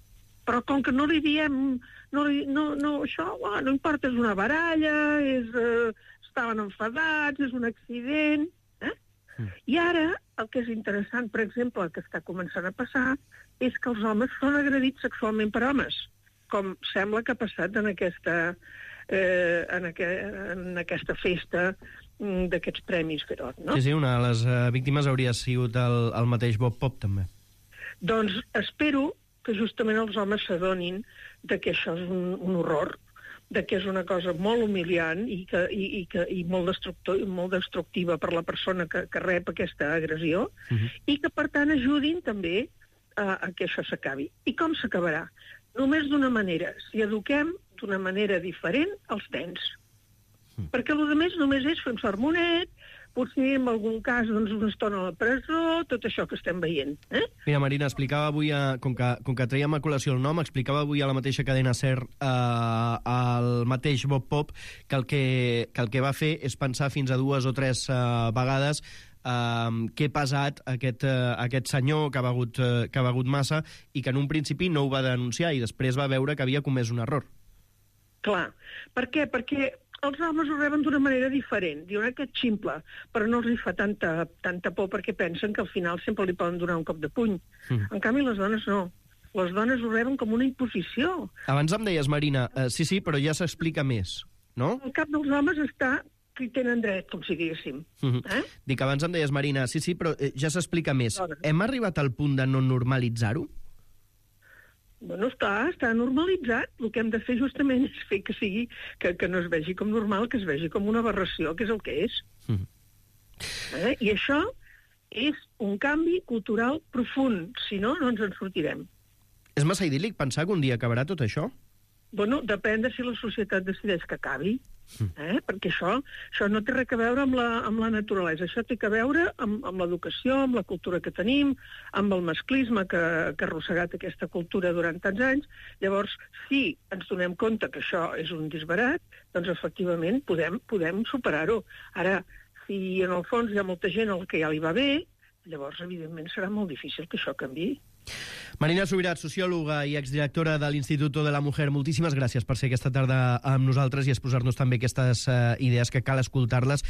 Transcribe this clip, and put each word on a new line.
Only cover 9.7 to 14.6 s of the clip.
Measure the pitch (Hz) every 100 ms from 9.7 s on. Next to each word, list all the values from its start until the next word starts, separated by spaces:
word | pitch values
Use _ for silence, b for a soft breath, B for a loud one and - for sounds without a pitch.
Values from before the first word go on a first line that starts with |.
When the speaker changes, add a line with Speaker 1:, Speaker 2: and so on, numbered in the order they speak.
| 302
Speaker 1:
ara, | 349 339 311 - - -
el | 220
que | 262
és | 233
interessant, | 220 214 202 202 240 233
per | 226
exemple, | 214 240 247 233
el | 175
que | 180 -
està | 175
començant | - 175 175 190 180
a |
passar, | 202 247 269 254 277 - B B _
és | 254 -
que | 254
els | 220 220
homes | 214 262 -
són | 269
agredits | 294